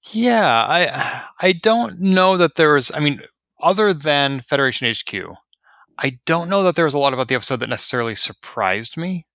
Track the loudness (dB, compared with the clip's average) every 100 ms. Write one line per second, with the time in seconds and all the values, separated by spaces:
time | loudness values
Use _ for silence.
0 | -8 0 2 4 4 4 2 2 0 -2
1 | -6 -6 -14 -2 0 2 0 0 -2 -2
2 | 2 4 4 4 2 4 4 4 2 0
3 | -2 -2 -10 _ _ _ 0 2 2 0
4 | 0 0 0 -2 -4 0 0 0 -4 -4
5 | -8 -10 -12 -16 _ _ _ _ _ -6
6 | -6 -4 -2 -2 0 0 0 2 0 2
7 | 0 0 -2 -2 -2 -4 -4 -6 -4 -4
8 | -4 -4 -6 -8 -12 -2 0 0 -4 -8
9 | -6 -6 -10